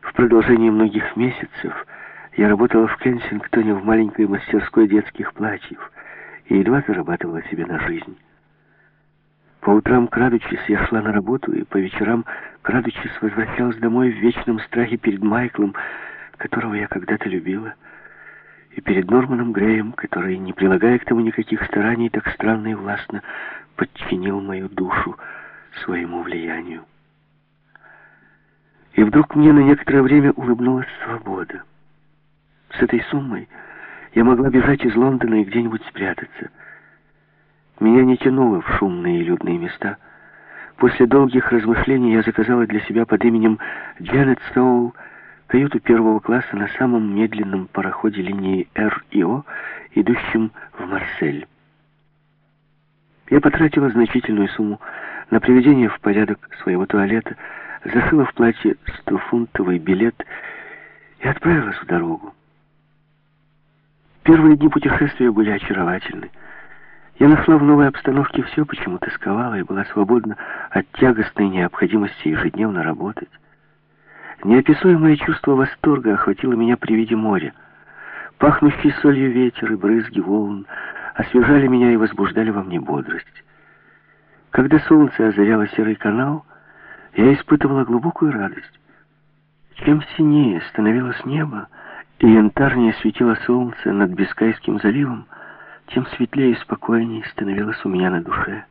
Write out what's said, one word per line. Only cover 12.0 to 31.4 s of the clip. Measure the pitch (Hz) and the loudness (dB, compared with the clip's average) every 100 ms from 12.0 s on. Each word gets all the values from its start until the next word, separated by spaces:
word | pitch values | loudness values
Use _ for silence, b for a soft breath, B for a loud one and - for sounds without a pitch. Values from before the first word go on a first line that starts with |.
| 104 117 113 B B B | -2 -2 -4 B B B
крадучись, | - 120 117 - - - | -4 -4 -4 -8 -14 -6
возвращалась | 107 104 110 - 123 113 | -6 -4 -6 -4 -4 -2
домой | 117 120 123 | -2 0 0
в | 107 | 0
вечном | 110 117 - 110 | -2 -2 -4 -6
страхе | - 113 117 117 | -4 -4 -4 -2
перед | 113 98 | -4 -2
Майклом, | 104 110 123 - 101 B B B B B B _ | -2 -2 -4 -4 -4 B B B B B B _
которого | - 117 113 | -8 -6 -6
я | 104 101 | -8 -8
когда-то | 98 90 104 110 | -8 -6 -6 -4
любила, | 92 82 98 110 - B B B B B B B B B | -6 -6 -8 -10 -16 B B B B B B B B B
и | - | -12
перед | - 95 90 | -4 -2 2
Норманом | 123 131 123 120 | 2 2 -2 -2
Греем, | 101 104 110 107 | 0 0 0 -4
который, | - - 87 92 92 | -10 -8 -8 -6 -6
не | 92 | -8
прилагая | - 95 95 113 123 | -2 0 4 2 2
к | |
тому | - 117 | 0 0
никаких | 113 117 110 107 | 0 -2 -6 -6
стараний, | - 101 107 117 117 | -4 -2 -2 -2 -2
так | 110 - | -4 -8
странно | - 107 110 110 | -4 -2 -2 -4
и | |
властно | 104 98 101 - 104 B B B B B - | -8 -8 -10 -10 -14 B B B B B -8
подчинил | - - - 92 95 98 | -8 -8 -8 -6 -4 -6
мою | 98 95 95 | -6 -10 -10
душу | 95 92 - - - B B B B B - | -6 -4 -4 -6 -10 B B B B B -16
своему | - 87 85 85 | -8 -8 -8 -10
влиянию. | 85 85 82 82 85 80 - _ _ _ _ _ _ _ _ b b b b b b b b b b b b | -8 -8 -8 -10 -12 -16 -18 _ _ _ _ _ _ _ _ b b b b b b b b b b b b
И | - | 2
вдруг | 107 151 151 | 4 4 2
мне | 147 151 | 4 6
на | 147 | 8
некоторое | 139 143 - 139 | 6 4 2 2
время | 131 147 139 | 4 4 4
улыбнулась | - 127 117 123 127 127 - | 0 -2 0 0 -2 -6 -12
свобода. | - 113 101 95 | -12 -12 -10 -10